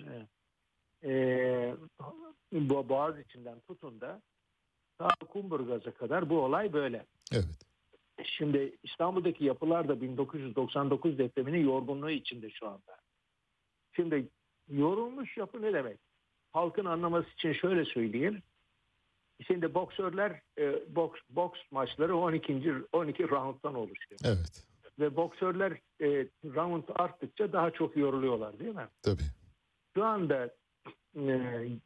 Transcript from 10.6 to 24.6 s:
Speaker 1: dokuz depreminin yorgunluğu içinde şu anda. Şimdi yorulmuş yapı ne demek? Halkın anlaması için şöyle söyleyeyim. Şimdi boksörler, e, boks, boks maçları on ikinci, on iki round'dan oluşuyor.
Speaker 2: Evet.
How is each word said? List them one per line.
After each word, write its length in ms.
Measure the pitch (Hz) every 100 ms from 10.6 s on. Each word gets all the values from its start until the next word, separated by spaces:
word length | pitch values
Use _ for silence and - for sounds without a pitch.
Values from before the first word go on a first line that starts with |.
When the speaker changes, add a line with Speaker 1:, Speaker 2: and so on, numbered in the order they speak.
| 127 143 139
Speaker 1:
dokuz 280 | 139 165 135
depreminin 460 | 123 - 131 170
yorgunluğu 460 | 143 131 123 139 151
içinde 400 | 143 - 120 110
şu 180 | - 107
anda. 280 | 98 - - _ _ _ _ _ _ _ _ _ -
Şimdi 320 | 170 151 127 _ _ _ -
yorulmuş 680 | 143 151 196 240 262 247 233
yapı 260 | 190 240
ne 100 | 214
demek? 260 | 175 123 98 _ _ _ _ _
Halkın 320 | 160 170 165
anlaması 440 | 190 165 170 170 -
için 220 | - 165
şöyle 320 | 143 180 185
söyleyeyim. 580 | 151 123 113 113 165 208 - _ _ _ _ _ _ _ _ - -
Şimdi 280 | 180 165
boksörler, 640 | 170 180 - 185 185 208 156 - -
e, 360 | 143 151 - 151
boks, 240 | 160 - -
boks 300 | 131 180 - -
maçları 460 | 135 127 - 160 175
on 160 | 175
ikinci, 420 | 160 156 135 156 131 -
on 160 | 170 160
iki 220 | - 165
round'dan 440 | 139 135 131 147
oluşuyor. 460 | 131 107 98 - 101
Speaker 2:
Evet. 420 | 127 95 82 -